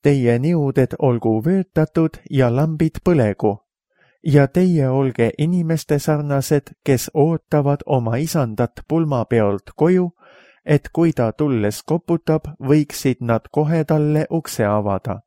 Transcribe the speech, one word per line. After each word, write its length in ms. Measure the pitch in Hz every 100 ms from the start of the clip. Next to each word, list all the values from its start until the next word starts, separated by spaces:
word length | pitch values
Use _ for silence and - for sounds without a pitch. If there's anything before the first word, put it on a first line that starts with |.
Teie 380 | 143 139 120 120
niuded 580 | 147 170 143 135 127 -
olgu 460 | 135 120 113 110 135
vöötatud 800 | 190 180 - 156 - 160 - -
ja 260 | 139 123 120
lambid 500 | 160 156 160 - -
põlegu. 540 | 165 110 98 110 104 _ _ _ _ _ _
Ja 240 | 165 143 135
teie 380 | 175 185 165 131
olge 460 | 131 135 120 117 -
inimeste 600 | 156 180 160 160 - 147
sarnased, 760 | - 151 147 139 - 147 - - -
kes 240 | 131 -
ootavad 680 | 160 151 160 _ 151 139 143 -
oma 340 | 135 113 117
isandat 640 | 160 170 123 107 120 - -
pulmapeolt 840 | 165 156 131 110 117 104 101 - -
koju, 360 | 160 185 175 _ - - _ _ -
et 260 | 151 -
kui 160 | - 170
ta 200 | 151 113
tulles 500 | - 151 120 104 -
koputab, 640 | - 165 - 170 - 156 - 151
võiksid 680 | 131 151 147 - 139 123 117
nad 240 | 113 -
kohe 320 | - 151 165
talle 440 | 151 156 151 151 -
ukse 360 | 165 - - 104
avada. 580 | 104 101 95 - 98